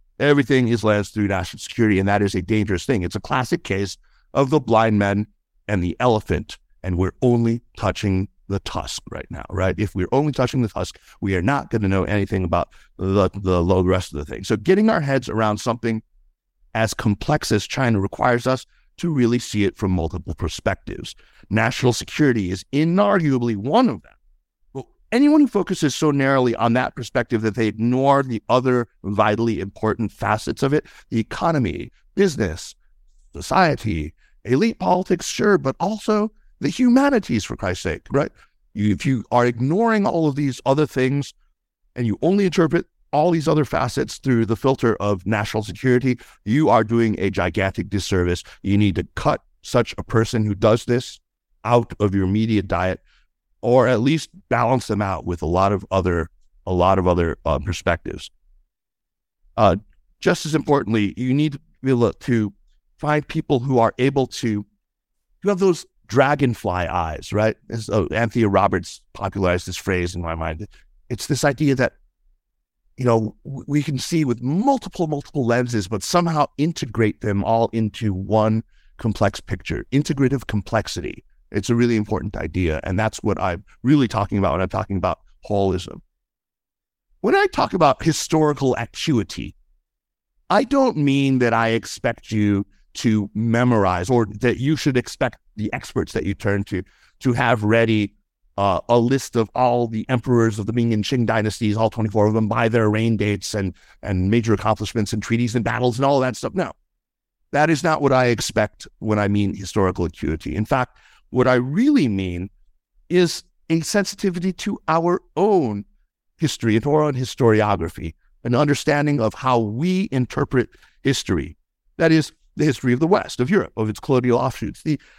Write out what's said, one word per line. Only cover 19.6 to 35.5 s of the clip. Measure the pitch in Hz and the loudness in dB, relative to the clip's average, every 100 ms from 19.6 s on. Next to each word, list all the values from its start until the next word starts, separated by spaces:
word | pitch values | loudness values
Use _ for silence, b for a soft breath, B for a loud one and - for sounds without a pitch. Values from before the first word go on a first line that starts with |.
| 98 | -2
it | - | 0
from | 98 | -2
multiple | 90 80 87 82 | 0 -2 -6 -8
perspectives. | - 87 - 107 95 - - - - b b b | -6 -6 -4 -4 -6 -8 -12 -14 -18 b b b
National | 107 113 - 123 | 0 0 0 0
security | 117 - - 147 117 90 | 0 -4 0 2 2 -2
is | 95 - | -6 -4
inarguably | 139 165 180 202 196 156 131 120 104 | 0 2 2 2 2 2 0 0 -4
one | 113 208 247 | 0 2 2
of | 107 | -2
them. | - 50 _ _ _ _ _ | -10 _ _ _ _ _ _
But | 135 - _ - | -16 -16 _ -4
anyone | 233 294 311 | 2 4 6
who | 277 | 4
focuses | 202 - 185 147 | 2 -2 0 0
so | - 156 | 2 2
narrowly | 143 135 135 127 107 | 2 2 2 2 2
on | 117 | 2
that | 120 127 - | 2 0 -6
perspective | 113 127 117 113 | -6 -4 -2 0
that | 110 107 | 0 0
they | 110 | 0
ignore | 110 117 127 135 139 | 0 0 2 4 2
the | 131 110 - | 0 -4 0
other | 123 131 123 117 _ | 2 2 0 0 _
vitally | 98 104 107 107 117 92 | -4 2 2 2 0 -2
important | 95 - 110 - 107 | -6 -4 -2 -2 -4
facets | - 101 107 - - | -4 -2 -2 -2 -2
of | 135 | 0
it, | 151 - B B | 0 -2 B B
the | 113 | -4
economy, | 110 - 170 156 104 80 - _ _ - | -4 -2 0 0 0 -4 -12 _ _ 0
business, | 196 - 95 78 - - _ _ _ _ _ | 0 0 -4 -6 -14 -20 _ _ _ _ _
society, | - - 143 175 131 110 80 76 - _ _ - | -12 -2 2 2 2 -2 -4 -6 -12 _ _ -2
elite | 131 226 - | 0 0 -2
politics, | 185 180 185 185 - | 0 0 0 -4 -4
sure, | - 208 | -2 2